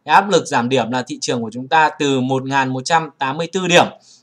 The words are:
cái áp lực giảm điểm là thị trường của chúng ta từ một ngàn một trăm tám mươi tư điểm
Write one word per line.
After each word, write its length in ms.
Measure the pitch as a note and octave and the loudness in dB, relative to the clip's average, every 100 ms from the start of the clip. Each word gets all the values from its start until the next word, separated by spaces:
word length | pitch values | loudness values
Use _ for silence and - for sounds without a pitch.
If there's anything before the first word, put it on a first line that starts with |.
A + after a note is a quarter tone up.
| D3+ | 2
cái 100 | F3 | 2
áp 140 | G3+ | 4
lực 160 | E3 D#3 | 0 2
giảm 240 | C3 A#2+ | -2 0
điểm 220 | C3 A2 | 0 0
là 120 | B2+ A#2+ | -4 -6
thị 100 | C3+ | -8
trường 200 | - B2 | -6 -4
của 100 | A2+ | -6
chúng 140 | A#2+ C3 | -10 0
ta 220 | D#3+ D3+ - | 2 2 2
từ 200 | C#3+ C3+ | 0 0
một 240 | B2+ C3 | 0 -2
ngàn 260 | C3 C#3 C3 | -2 -2 -2
một 120 | C3 C3 | -4 -2
trăm 240 | E3 D#3 - | -2 -2 -6
tám 200 | C3+ D#3 | -6 -4
mươi 100 | E3 | -6
tư 140 | F#3+ F3+ | -4 2
điểm 180 | E3+ G#2 - _ _ | 4 4 -2 _ _